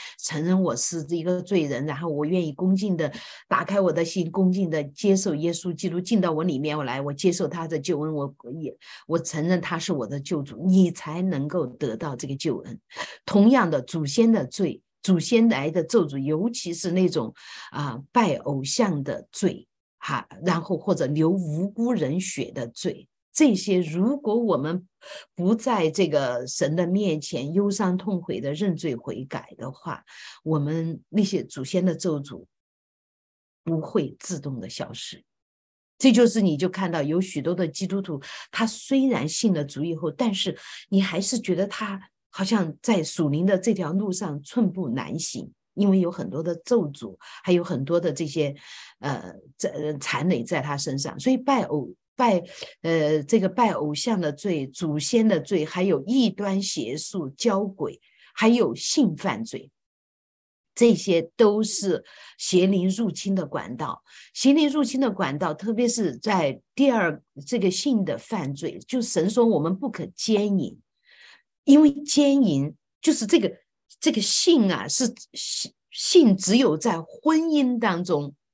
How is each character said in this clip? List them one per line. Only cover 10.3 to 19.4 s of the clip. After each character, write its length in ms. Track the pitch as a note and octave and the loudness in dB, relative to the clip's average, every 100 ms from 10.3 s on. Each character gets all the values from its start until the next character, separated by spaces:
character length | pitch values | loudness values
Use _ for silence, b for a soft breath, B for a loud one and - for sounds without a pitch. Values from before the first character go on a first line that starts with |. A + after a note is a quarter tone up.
| E3 | -4
主， 200 | C#3 A2 F3+ | -6 -4 4
你 240 | F#3 F3+ | 6 4
才 300 | E3+ - E3 | 2 -8 -4
能 260 | F#3 D3+ D3 | -2 -2 -2
够 180 | F3+ C3 | -2 -4
得 300 | A#2+ C#3+ A2 | -4 -6 -4
到 180 | D#3+ | -6
这 140 | B2+ D3 | -8 -8
个 80 | C3+ | -6
救 220 | E3 A2 | -4 -4
恩。 200 | - A#2+ _ B B B | -6 -16 _ B B B
同 240 | - G#3 G#3 | 0 6 8
样 220 | C4 F#3+ | 8 4
的， 100 | D3+ | 0
祖 240 | B2 E3 | -2 -4
先 260 | C#3+ F#3 A#3 | -2 4 4
的 160 | A3 C3 | 4 2
罪， 360 | - F3+ - _ _ | -2 -2 -4 _ _
祖 160 | - F3+ | 2 2
先 300 | - A#3 A#3 | 4 4 6
来 220 | C3+ C#3+ | 4 0
的 120 | E3+ | -2
咒 240 | E3 A#3 D#3 | 2 2 2
诅， 120 | C#3 | -2
尤 320 | C3+ D#3 A3 | -2 0 -2
其 240 | A#3 F3 | -4 -8
是 160 | E3+ F#3 | -6 -2
那 180 | F3+ F3+ | 2 2
种， 260 | E3 A2+ - B B B | 2 -6 -10 B B B
啊， 280 | - D3 A#2+ C#3 | -8 -8 -8 -2
拜 220 | B3 G#3+ C#3 | 0 2 0
偶 260 | - C#3 | -4 -4
像 400 | C3+ - A3 D3+ | -4 0 0 0
的 240 | C3+ - - | -4 -8 -8
罪， 340 | - | -2